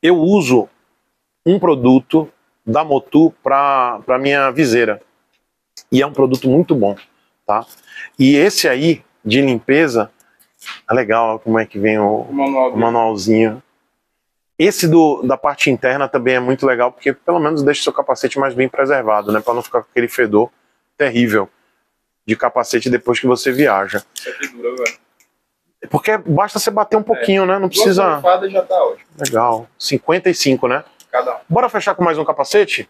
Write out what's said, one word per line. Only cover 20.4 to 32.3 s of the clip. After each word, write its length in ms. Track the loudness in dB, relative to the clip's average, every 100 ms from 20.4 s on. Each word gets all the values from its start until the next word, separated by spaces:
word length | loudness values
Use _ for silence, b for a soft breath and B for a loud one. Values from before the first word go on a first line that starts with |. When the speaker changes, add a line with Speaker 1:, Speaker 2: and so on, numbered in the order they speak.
| 0 _ _ _ _ _
Speaker 1:
terrível 520 | -2 0 0 0 -2 _ _ _ _ _ _ _
de 120 | -6 -2
capacete 520 | -2 -2 -2 -2 -2
depois 300 | -2 -2 -2
que 80 | 0
você 240 | 0 -2
viaja. 520 | 0 2 2 -2 -6 -10
Speaker 2:
Isso 140 | -16 -14
aqui 180 | -12 -14
dura, 260 | -8 -8 -6
velho. 220 | -8 -8 _ _ _ _ _ _ _ _ -8
Speaker 1:
Porque 260 | -6 -2 -4
basta 440 | -2 -2 -2 -2
você 100 | -4
bater 260 | -2 -2 -2
um 40 |
Speaker 2:
É. 40 |
Speaker 1:
pouquinho, 400 | -2 -4 0 0
né? 100 | 2
Não 140 | 0 -2
Speaker 2:
Duas 40 |
Speaker 1:
precisa. 340 | 0 2 2 0
Speaker 2:
borrifadas 420 | 0 0 0 0
já 100 | -4
tá 140 | -2 0
ótimo. 220 | 0 -4 -16 -10
Speaker 1:
Legal. 480 | -4 0 0 -2 -6 _
Cinquenta 520 | -6 -4 -2 -2 0
e 40 |
cinco, 340 | -2 0 0 0
né? 160 | -4 -6 _ _
Speaker 2:
Cada 240 | -6 -4
um. 40 | -8 -2
Speaker 1:
Bora 200 | 0 0
fechar 260 | -2 -4
com 100 | 0
mais 120 | 0 0
um 60 |
capacete? 640 | -2